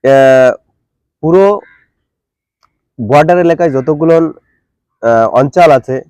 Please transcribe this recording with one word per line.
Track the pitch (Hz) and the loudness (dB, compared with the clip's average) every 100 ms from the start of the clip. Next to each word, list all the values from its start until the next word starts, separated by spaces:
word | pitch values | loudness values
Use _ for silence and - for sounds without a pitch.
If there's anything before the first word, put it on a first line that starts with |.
আহ, | 131 135 135 131 127 - _ _ _ _ _ _ | 2 2 4 4 2 -2 _ _ _ _ _ _
পুরো | 156 180 196 208 _ _ _ _ _ _ _ _ _ _ _ _ _ - | -2 0 0 -2 _ _ _ _ _ _ _ _ _ _ _ _ _ -14
বর্ডার | 110 143 160 180 | -2 0 2 0
এলাকায় | 170 165 170 | 0 -2 -2
যতগুলো, | 135 131 147 165 165 | -4 -6 -4 0 0
আহ, | 160 - _ _ _ _ _ _ 117 117 113 | -2 -8 _ _ _ _ _ _ -2 0 0
অঞ্চল | - 139 180 165 | -2 -2 0 2
আছে | 135 123 131 | 2 -2 -10